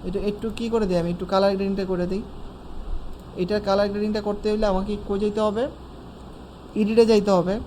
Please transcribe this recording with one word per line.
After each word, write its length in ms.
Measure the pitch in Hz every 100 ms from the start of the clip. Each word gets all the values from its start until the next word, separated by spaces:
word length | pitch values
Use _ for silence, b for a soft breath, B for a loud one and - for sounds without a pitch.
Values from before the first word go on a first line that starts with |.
এটা 160 | 185 190
একটু 300 | 196 202 220
কি 200 | 208 226
করে 160 | 226 202
দিই 120 | 180
আমি, 140 | 165
একটু 140 | 175 180
কালার 300 | 196 196 196
গ্রেডিংটা 300 | 196 196 190
করে 220 | 180 180
দিই। 140 | 190 - - - - - - - - - - - -
এটার 260 | 180 208
কালার 280 | 208 196 202
গ্রেডিংটা 320 | 202 208 214
করতে 300 | 208 208 214
হলে 140 | 214 208
আমাকে 320 | 185 196 202 -
কই 120 | 202
যেতে 220 | 208 208
হবে? 260 | 214 208 277 - - - - - - - - - - 214
এডিটে 300 | 208 226 226
যাইতে 260 | 220 208
হবে। 280 | 190 170 208